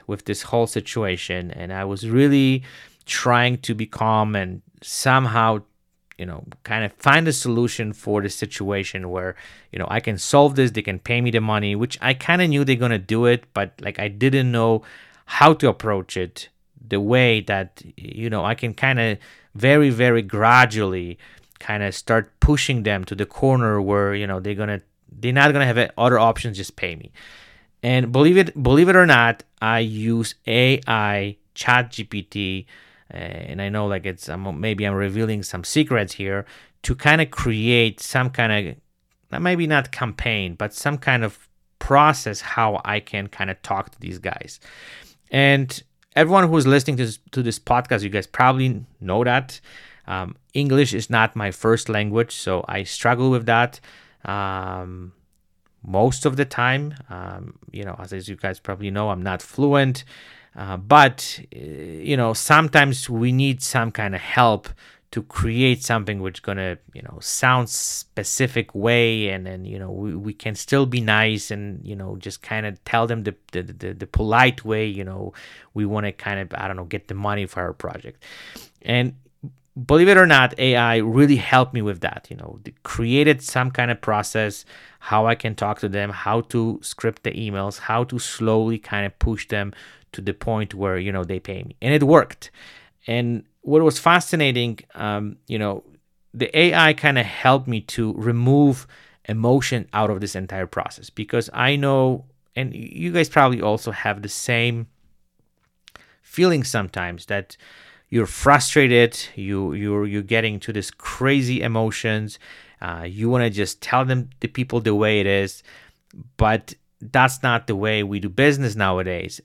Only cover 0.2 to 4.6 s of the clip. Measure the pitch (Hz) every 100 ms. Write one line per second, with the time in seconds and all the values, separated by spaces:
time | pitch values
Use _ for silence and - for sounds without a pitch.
0.2 | - 101 - 120 117 - 101 - 104 90
1.2 | - 90 87 85 87 95 98 98 113 117
2.2 | 143 139 135 131 131 - - _ - -
3.2 | 127 120 123 123 - 110 110 - 110 110
4.2 | 107 104 92 95